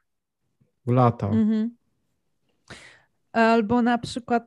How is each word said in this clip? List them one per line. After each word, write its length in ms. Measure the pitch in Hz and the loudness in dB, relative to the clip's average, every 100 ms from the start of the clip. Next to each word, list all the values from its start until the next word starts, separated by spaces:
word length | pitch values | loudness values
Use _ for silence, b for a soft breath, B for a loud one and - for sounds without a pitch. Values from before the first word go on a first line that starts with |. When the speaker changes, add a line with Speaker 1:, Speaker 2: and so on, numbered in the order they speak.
| _ _ _ _ _ _ _ _ 123 | _ _ _ _ _ _ _ _ -2
Speaker 1:
W 60 | |
lata. 360 | 127 120 - 104 | 2 2 2 -2
Speaker 2:
Mhm. 460 | 220 214 220 226 233 _ _ _ _ _ _ _ _ - B B B B _ _ | 0 0 -2 -4 -8 _ _ _ _ _ _ _ _ -20 B B B B _ _
Albo 500 | 226 226 226 208 247 | 0 2 2 2 0
na 160 | 233 240 | 0 -2
przykład 460 | - 254 - 240 | -4 -10 -4 -4